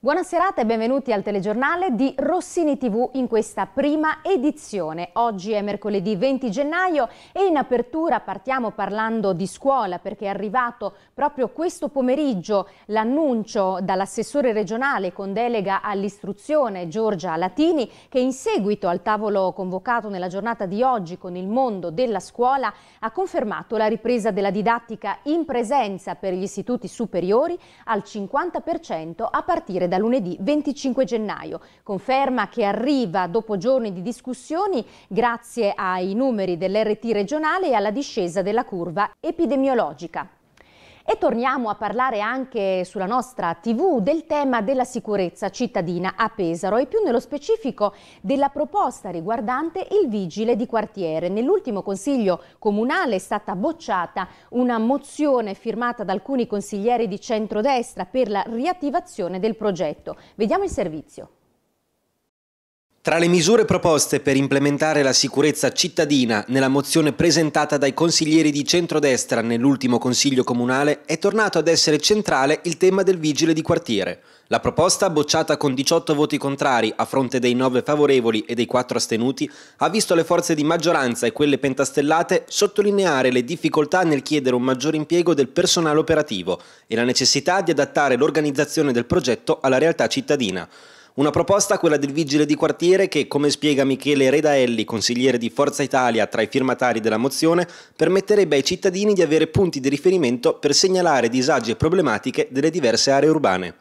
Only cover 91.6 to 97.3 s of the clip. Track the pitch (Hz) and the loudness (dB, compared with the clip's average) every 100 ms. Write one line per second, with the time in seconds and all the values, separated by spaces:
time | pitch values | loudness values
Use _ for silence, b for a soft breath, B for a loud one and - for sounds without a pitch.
91.6 | - 202 170 151 139 139 156 147 147 151 | 2 2 4 2 0 -2 0 2 2 2
92.6 | 156 147 170 190 190 156 139 143 147 139 | 0 2 4 4 4 0 0 2 0 2
93.6 | 151 135 139 131 139 143 131 143 151 139 | 2 4 2 2 2 4 4 4 4 4
94.6 | 123 113 104 113 - 120 131 120 117 - | 4 2 -2 -2 -2 2 2 2 -2 0
95.6 | 143 - 139 135 123 113 101 - 107 135 | 0 0 0 2 2 2 0 0 0 0
96.6 | 131 123 127 113 110 107 131 | 0 0 0 2 0 0 0